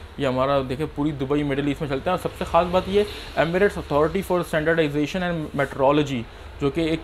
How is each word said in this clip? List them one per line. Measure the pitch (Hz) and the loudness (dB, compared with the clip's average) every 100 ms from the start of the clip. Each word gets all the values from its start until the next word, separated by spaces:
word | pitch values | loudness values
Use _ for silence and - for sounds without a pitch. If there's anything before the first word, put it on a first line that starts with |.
| - - | -14 -4
ये | 135 | 0
हमारा | 127 135 139 | 2 2 2
देखिए | 131 131 151 | 0 -4 -4
पूरी | 143 151 | -2 -2
दुबई | 135 135 147 | -2 -2 0
मिडिल | 143 135 143 | 0 0 0
ईस्ट | 139 | -2
में | 143 | -4
चलता | 135 175 | -2 -2
है। | 180 | -2
और | |
सबसे | - - 180 | -2 -6 2
ख़ास | 170 175 | 2 4
बात | 185 185 | 2 2
ये | 202 208 - - - | 2 0 -4 -6 -2
Emirates | 160 180 202 170 | 0 2 2 0
Authority | - 147 156 190 | 0 2 2 0
for | 185 180 | 0 -2
Standardization | 165 160 156 165 151 147 147 190 | 0 0 2 2 2 0 -2 -2
and | 175 165 147 139 | -2 -4 -4 -2
Metrology, | 139 135 135 151 139 123 - - - - | -2 2 4 4 2 -2 -6 -12 -16 -4
जो | 143 | -2
कि | 170 160 | 0 0
एक | 160 | -2